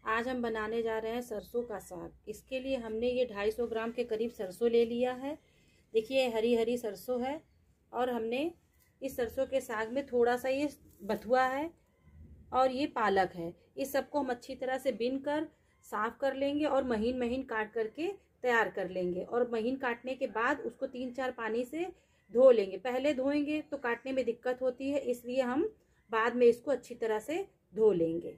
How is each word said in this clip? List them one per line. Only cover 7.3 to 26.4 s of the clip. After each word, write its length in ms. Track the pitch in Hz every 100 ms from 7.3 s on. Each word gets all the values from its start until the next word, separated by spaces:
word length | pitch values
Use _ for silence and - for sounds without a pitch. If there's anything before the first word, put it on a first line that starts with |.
| 311 _ _ _ _ _
और 180 | - 254
हमने 300 | 240 226 240 330 - _ _ _ _
इस 140 | 269 269
सरसों 300 | 233 262 262
के 140 | 269
साग 320 | 254 214 220
में 120 | 254 277
थोड़ा 300 | 240 240 247
सा 120 | 262
ये 200 | 269 294 - - -
बथुआ 380 | 202 202 202 254 262
है 220 | 269 330 - _ _ - - - - -
और 180 | 247 262
ये 140 | 254 294
पालक 420 | 254 214 190 185
है। 180 | 180 170 - _ -
इस 160 | 277
सबको 280 | 269 247 294
हम 100 | 262
अच्छी 240 | 240 -
तरह 240 | 262 247 262
से 140 | 269
बीन 240 | 214 240 269
कर, 260 | 277 302 320 _ _ _ -
साफ 300 | 214 220 -
कर 160 | 269 269
लेंगे 280 | 277 294 302
और 180 | 269 262
महीन 320 | 220 226 254
महीन 240 | 240 254
काट 280 | 269 226 214
करके 320 | 226 220 - 349 392 _ _
तैयार 280 | 247 233 202
कर 180 | 202 180
लेंगे। 320 | 185 180 175
और 260 | - 240 233
महीन 240 | 226 220 269
काटने 360 | 254 233 254
के 120 | 262 262
बाद 320 | 208 240 294
उसको 240 | 233 - 269
तीन 240 | 247 254
चार 180 | 240 262
पानी 320 | 247 220 226 247
से 200 | 311 359 - _ _ _
धो 180 | 220 262
लेंगे। 240 | 226 196 185
पहले 340 | 254 254 277
धोएंगे 460 | 262 269 294 285 302
तो 140 | 294 277
काटने 340 | 240 233 269
में 120 | 262
दिक्कत 380 | 226 226 247 254
होती 280 | 262 254 269
है, 80 | 285
इसलिए 420 | - 247 240 254
हम 280 | 247 262 427 - _ _ _
बाद 220 | 220 233
में 120 | 240